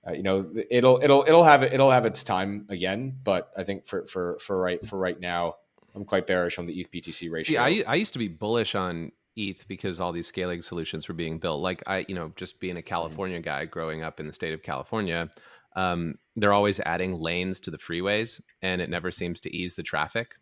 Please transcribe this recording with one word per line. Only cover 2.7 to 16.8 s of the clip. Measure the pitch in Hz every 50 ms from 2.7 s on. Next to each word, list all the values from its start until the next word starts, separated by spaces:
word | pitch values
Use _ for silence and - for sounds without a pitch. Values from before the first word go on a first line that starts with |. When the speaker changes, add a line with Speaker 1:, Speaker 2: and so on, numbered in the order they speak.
| 101 87 87 92 98 107 131 135 131 131 -
Speaker 1:
but | 107 95 90 - _ -
I | 98 92
think | 95 98 92 -
for, | - - 92 -
for, | - - 92 90 87 82 -
for | - - 98 92
right, | 92 90 90 - -
for | - 101 95
right | 92 92 85 85
now, | 90 87 87 87 87 85 - _ _ _ _ _ _ _ _
I'm | 104 101
quite | - 104 95 90
bearish | - 92 90 87 87 - -
on | 87
the | 85 78 87
eth | 87 -
B | - 87
T | - 85
C | 82 - 87 82
ratio. | 82 80 78 151
Speaker 2:
See, | 156 117 120 139 175 220 -
I, | -
I | 127
used | 170 214 - -
to | 135
be | 117 98
bullish | 82 78 110 104 117 120 107 - -
on | 101 92 90 85 82 82 - _ _ _ _ _
eth | 113 104 95 92 - - -
because | 98 87 - 98 87 82
all | 92 87
these | 85 85 82
scaling | - - 95 90 90 87 87
solutions | 82 - 90 87 80 - - 80 78 -
were | 87
being | 80 85 80 80 82
built. | - 87 78 71
Like, | 85 92 92 - -
I, | - 98 95 - -
you | 95
know, | 90 82 80 78
just | - 98 - - _
being | - 90 87
a | 85
Speaker 1:
Mm-hmm. | - -
Speaker 2:
California | 92 85 82 80 78 80 98 95 90 85
guy | 80 82 71 69 78
growing | 82 - 85 82 80 78 80
up | 80 80 - -
in | 76
the | 76
state | 73 - - 82
of | 80 80
California, | - - 76 65 - - - 110 104 90 82 85 85 82 _ - - - - - _ _ _
um, | - 95 90 87 87 85 80 71 - _ _ _
they're | 113 104 101
always | 101 101 101 104 98 -